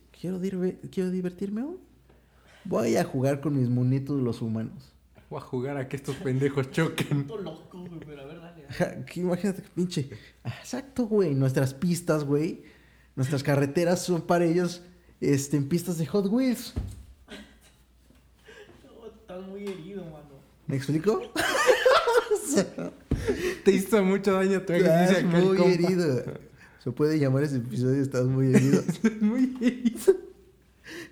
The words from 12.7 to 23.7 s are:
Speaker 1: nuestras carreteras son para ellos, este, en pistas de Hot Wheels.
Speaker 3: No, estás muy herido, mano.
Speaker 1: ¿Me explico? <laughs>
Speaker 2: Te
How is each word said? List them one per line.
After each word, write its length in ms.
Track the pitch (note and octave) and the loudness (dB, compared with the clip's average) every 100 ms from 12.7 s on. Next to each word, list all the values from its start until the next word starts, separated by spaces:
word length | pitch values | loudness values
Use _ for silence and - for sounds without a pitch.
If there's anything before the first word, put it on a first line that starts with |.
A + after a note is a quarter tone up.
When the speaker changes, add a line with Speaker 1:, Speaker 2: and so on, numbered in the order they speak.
| - _ _ _ - | -20 _ _ _ -4
Speaker 1:
nuestras 280 | C3 C#3 | -2 0
carreteras 580 | D3+ C#3 C#3+ D#3 E3+ F3 | 2 2 2 2 2 2
son 200 | F3+ E3+ | 0 -2
para 240 | E3 F3 E3+ | 2 2 4
ellos, 380 | E3+ F3 - - - _ - | 2 0 -4 -16 -20 _ -4
este, 380 | - C#3 - D3 | 0 2 2 -2
en 100 | C3+ | 0
pistas 300 | E3+ F3 E3 | -2 -2 -4
de 80 | D#3+ | -2
Hot 220 | G#3 G3 | 0 0
Wheels. 460 | A#3 C4 A3+ - - - - - - - - - - - _ _ _ _ _ _ _ - - G#4 - - | 0 0 -2 -6 -8 -8 -10 -20 -20 -20 -20 -20 -20 -20 _ _ _ _ _ _ _ -20 -20 -20 -20 -20
Speaker 3:
No, 220 | - A3 | -20 -20
estás 380 | - - F#3 F#3+ | -20 -14 -12 -10
muy 160 | G3+ G3+ | -10 -8
herido, 380 | E3+ E3+ G3 E3 | -8 -10 -12 -12
mano. 320 | D3+ D3 C3+ - _ - | -14 -18 -20 -20 _ -6
Speaker 1:
¿Me 100 | C3+ | -4
explico? 440 | C3+ D#3 F#3+ A3+ A#4+ D#4+ | 0 0 2 0 -2 -4
<laughs> 2250 | F4 C5+ B4+ A4 B4+ D5+ C#5+ A#4 - G#4 - D4 - - E2+ - - - - C3 F3+ - | -2 2 4 6 6 4 4 2 2 -2 0 0 0 -4 -10 -10 -4 -2 -2 -2 -4 -2
Speaker 2:
Te 60 | - | 2